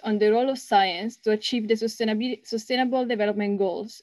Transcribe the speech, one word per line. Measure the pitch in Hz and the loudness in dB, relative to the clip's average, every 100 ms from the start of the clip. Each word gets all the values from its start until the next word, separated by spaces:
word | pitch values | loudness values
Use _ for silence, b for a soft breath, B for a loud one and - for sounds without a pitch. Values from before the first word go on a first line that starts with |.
| 220 | -2
on | 214 | 2
the | 214 | 4
role | 226 262 | 4 2
of | 269 | -2
science | - 208 190 175 220 - | 2 2 2 0 -6 -4
to | 220 | -2
achieve | 214 - 247 214 | 0 0 -2 0
the | |
sustainabil-, | 220 226 226 220 214 254 - - | 0 0 -2 -2 0 -2 -6 -6
Sustainable | 226 - 247 254 254 247 | -8 -2 0 0 0 0
Development | 220 208 208 202 202 | 0 0 0 -2 0
Goals | 190 175 220 - | 0 -2 -8 -14